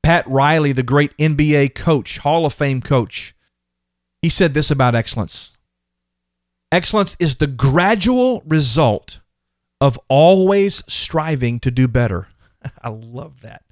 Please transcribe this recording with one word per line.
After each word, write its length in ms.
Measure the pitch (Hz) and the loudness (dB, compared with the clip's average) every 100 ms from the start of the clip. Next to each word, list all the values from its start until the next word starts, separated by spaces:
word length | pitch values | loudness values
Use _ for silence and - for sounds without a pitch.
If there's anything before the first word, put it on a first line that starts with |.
Pat 240 | 151 170 - | 2 0 0
Riley, 440 | 135 143 160 147 | 0 2 2 0
the 120 | 131 | -2
great 320 | 120 143 147 - | 0 0 0 0
N 160 | 156 | -2
B 220 | 147 151 147 | 2 2 2
A 120 | 139 | 0
coach, 520 | - - 151 98 - | -2 0 0 -2 -6
Hall 260 | 143 165 156 | -2 0 -2
of 80 | |
Fame 260 | - 143 131 | -2 -4 -4
coach, 560 | - 135 110 - - _ _ _ _ _ _ _ _ _ | 0 -2 0 -10 -16 _ _ _ _ _ _ _ _ _
he 80 | 165 | -2
said 240 | - 175 | 2 2
this 160 | 143 143 | 2 -2
about 240 | 139 127 | 0 2
excellence. 640 | 117 - - 98 - - _ _ _ _ _ _ _ _ _ _ _ _ | 0 -2 -6 -8 -10 -16 _ _ _ _ _ _ _ _ _ _ _ _
"Excellence 460 | 170 - 214 196 - | -4 0 -2 -2 -2
is 180 | 165 - | -2 -2
the 100 | 147 | -4
gradual 960 | 127 135 143 185 220 190 254 254 247 151 | 0 0 2 2 0 0 2 0 -2 -2
result 760 | 156 135 120 135 101 - - _ _ _ _ _ _ | 0 0 2 2 0 -6 -20 _ _ _ _ _ _
of 180 | 139 117 _ | 0 0 _
always 760 | 135 165 190 185 202 196 - - | 4 6 6 4 2 0 -2 -6
striving 720 | - - 160 156 147 123 120 | -6 -4 -4 -4 -2 -2 -2
to 120 | 131 | -4
do 160 | 123 127 | 0 0
better." 400 | 120 117 87 92 _ _ _ | 2 0 -2 -8 _ _ _
<laughs> 260 | 127 - | -18 -14
I 60 | 120 | -16
love 520 | 110 113 123 156 127 | -14 -16 -18 -18 -20
that. 220 | 113 - _ | -20 -20 _